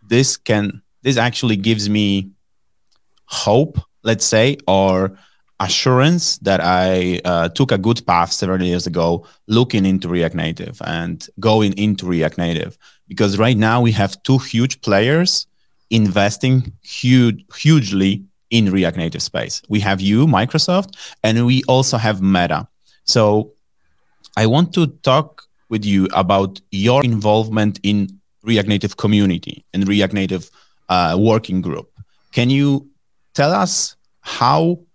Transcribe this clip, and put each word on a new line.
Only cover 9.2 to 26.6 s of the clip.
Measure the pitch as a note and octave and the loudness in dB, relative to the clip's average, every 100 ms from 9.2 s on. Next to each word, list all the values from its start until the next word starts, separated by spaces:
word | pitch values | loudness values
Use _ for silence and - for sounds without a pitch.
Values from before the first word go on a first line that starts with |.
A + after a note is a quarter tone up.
| - _ - | -6 _ -2
looking | A2 B2 A2 F#2+ | 0 2 0 0
into | F#2+ F#2 | 0 -2
React | F2 E2 F2 | -2 -2 -4
Native | D#2+ E2 F2 - - | -6 -6 -12 -12 -8
and | E2+ E2+ E2 - - | -8 -8 -10 -14 -4
going | A2 A2 G#2+ F#2+ | 0 2 2 0
into | G#2+ G2 F2+ | -2 -2 -2
React | F2 D#2+ - | -2 -2 -2
Native. | F2 E2 D#2 - - _ _ | -4 -4 -8 -12 -20 _ _
Because | G2 G#2 G2 | -2 0 2
right | A2 A#2 | 2 2
now | A2 A#2+ | 2 2
we | A#2+ | 2
have | A2 G2 - | 0 -2 -4
two | - C3+ | 0 0
huge | C3 A2+ B2+ - | 0 -2 -2 -4
players | - G2 A2+ D#3 F3+ - - _ _ _ _ | 0 2 2 2 0 -2 -6 _ _ _ _
investing | A2+ G#2 F#2+ G2+ - B2+ C3 B2 - | 0 2 2 0 0 0 0 -2 -12
huge, | - - B2 B2+ A#2+ G#2 _ - | -18 -6 2 4 4 0 _ -4
hugely | D3+ D#3+ G#2 G2 G2 G#2 - _ _ | 2 2 2 0 0 0 -6 _ _
in | A#2 G2+ | 0 2
React | F#2+ F2 E2 | 2 0 -2
Native | E2 - | -6 -6
space. | - - A#1 - _ | -8 -6 -6 -10 _
We | G#2 | -2
have | G2+ F#3 | 0 0
you, | G3 G#2+ D#3 | 0 2 2
Microsoft, | A#2 A2+ D#3+ - F3+ G3 - - - | 2 0 -2 0 -2 -4 -12 -20 -4
and | G#2+ A2+ A#2+ | 0 2 2
we | C3 - | 0 2
also | C3 C3 A#2+ | 2 2 0
have | A2 G2+ | -2 0
Meta. | F#2+ F#2 F2 D#2 G2 _ _ _ | 0 2 0 -2 -6 _ _ _
So | - B2 G#2+ G#2+ G#2+ _ _ _ _ _ _ _ - - | -2 2 4 2 -2 _ _ _ _ _ _ _ -16 -2
I | A2 | 2
want | C3 E3+ F3+ | 2 0 0
to | D#3+ | -2
talk | - - C3 D3+ - _ _ _ | -2 0 0 0 -12 _ _ _
with | A2+ G#2 | -6 0
you | G2 F#2+ | 0 2
about | - F#2 G2 G2 F#2+ | 0 2 2 0 -6